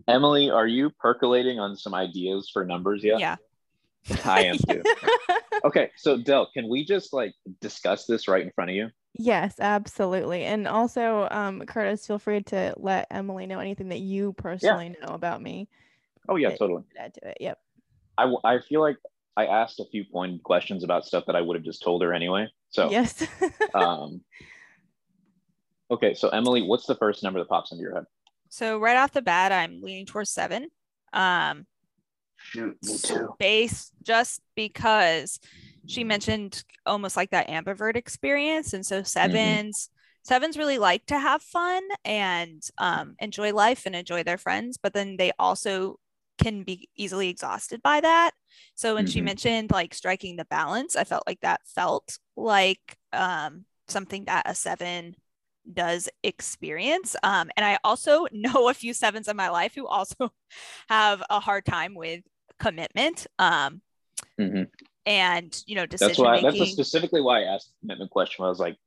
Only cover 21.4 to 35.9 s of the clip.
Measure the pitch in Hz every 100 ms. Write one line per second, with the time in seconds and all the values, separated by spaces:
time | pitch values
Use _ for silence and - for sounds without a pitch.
21.4 | 85 85 80 - 90 87 87 87 87 95
22.4 | 131 _ _ - 90 208 247 - 320 -
23.4 | 359 - 427 - - 156 143 175 - -
24.4 | - - - _ _ _ _ _ _ _
25.4 | _ _ _ _ - 120 110 - 107 107
26.4 | 123 123 92 123 - 131 107 101 98 92
27.4 | 82 92 - 85 92 90 - _ _ _
28.4 | _ - 226 220 220 247 277 285 233 175
29.4 | 190 185 165 175 190 190 196 208 202 -
30.4 | 175 208 320 _ _ _ _ - 185 175
31.4 | 151 147 185 _ _ _ _ _ _ _
32.4 | - 117 113 - 101 - - 427 - -
33.4 | 202 220 233 - - _ - 226 247 -
34.4 | _ - 214 - 233 214 175 160 - -
35.4 | - - - - -